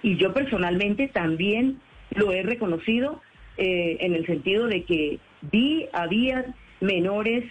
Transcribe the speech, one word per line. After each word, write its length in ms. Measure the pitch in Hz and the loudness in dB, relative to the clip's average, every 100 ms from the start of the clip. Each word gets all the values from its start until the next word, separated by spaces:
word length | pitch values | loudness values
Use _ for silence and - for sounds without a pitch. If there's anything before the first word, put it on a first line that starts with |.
Y 140 | 220 170 | 2 2
yo 180 | 185 | 2
personalmente 760 | 190 277 202 175 180 202 208 277 | 2 0 0 0 0 0 0 0
también 720 | 202 165 160 196 214 262 269 - - - | 0 0 0 0 2 0 -2 -12 -20 -8
lo 200 | - 208 | 0 2
he 100 | 185 | 2
reconocido, 800 | 190 240 214 165 190 226 269 311 - - - - | -2 -2 -2 -2 0 0 0 -4 -16 -20 -18 -4
eh, 400 | 190 180 170 160 | 0 0 0 -2
en 160 | 180 165 | 0 0
el 100 | 160 | 0
sentido 420 | 165 190 202 240 | -2 0 0 0
de 160 | 190 - | -2 0
que 340 | 165 151 139 - - | 0 0 -2 -10 -16
vi, 440 | 147 214 262 320 - | 0 2 2 0 -2
había 540 | - 170 208 254 254 254 - - - | -4 0 2 2 0 -6 -10 -20 -4
menores 640 | 190 185 180 202 214 233 240 | 0 2 0 0 0 -2 -4